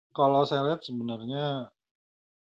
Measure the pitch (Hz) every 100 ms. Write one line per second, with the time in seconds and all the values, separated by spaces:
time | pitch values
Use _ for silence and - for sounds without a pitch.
0 | _ - 139 139 143 143 143 165 - 120
1 | 120 113 117 139 147 135 120 _ _ _
2 | _ _ _ _